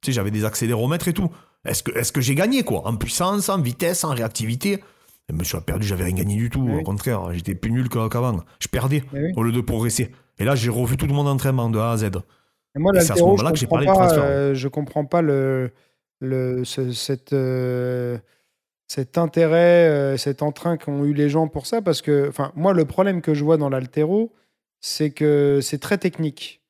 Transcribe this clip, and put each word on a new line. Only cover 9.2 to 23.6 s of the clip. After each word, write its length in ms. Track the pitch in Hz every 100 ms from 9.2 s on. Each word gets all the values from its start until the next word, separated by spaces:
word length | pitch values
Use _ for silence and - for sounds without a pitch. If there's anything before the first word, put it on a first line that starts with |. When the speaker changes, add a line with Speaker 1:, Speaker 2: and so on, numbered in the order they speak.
Speaker 2:
oui. 80 | 160 185
Speaker 1:
au 60 |
lieu 100 | 117
de 80 | 117
progresser. 520 | 113 113 117 - 113 - _ _
Et 60 |
là, 100 | 107
j'ai 160 | 139 120
revu 260 | 113 120 131
tout 100 | 143
mon 200 | 143 143
entraînement 420 | 135 135 131 117
de 80 | 110
A 140 | 113
à 40 | 117
Z. 80 | 107 92 - _ _ _ _ 143
Speaker 2:
Et 20 |
moi, 140 | 175
Speaker 1:
Et 60 | 190
c'est 120 | 165
à 40 | 175
ce 40 |
Speaker 2:
l'haltéro, 60 | 175
je 160 | 196
Speaker 1:
moment-là 100 | 156
que 60 | 156
j'ai 80 | 123
Speaker 2:
comprends 180 | 165
Speaker 1:
parlé 20 | 151
de 60 | 190
Speaker 2:
pas, 80 | 180
Speaker 1:
transfert. 180 | 156 143
Speaker 2:
euh, 240 | 139 139
je 140 | 135 135
comprends 360 | 151 143 151 143
pas 160 | 170
le, 480 | 160 139 135 131 127 _ _ _ _ _
le, 440 | 131 131 127 127
ce, 280 | 127 - 127
cette, 400 | 120 - 131 -
euh, 840 | 139 131 127 127 123 123 123 123 117 _ _ _ _ _ _ _
cet 320 | - 127 -
intérêt, 680 | 170 - 165 165 175 175 165
euh, 280 | 147 139 135
cet 260 | - 135
entrain 340 | 147 135 175 170
qu'ont 280 | - 143
eu 100 | 143
les 140 | 147 147
gens 180 | 151 160
pour 180 | 156 -
ça, 140 | 233
parce 200 | 185 147
que, 260 | - 147 139
enfin, 240 | 135 139
moi, 180 | - 180
le 100 | 180
problème 380 | 151 - 196 180
que 100 | 160
je 80 | 147
vois 140 | 147
dans 140 | 160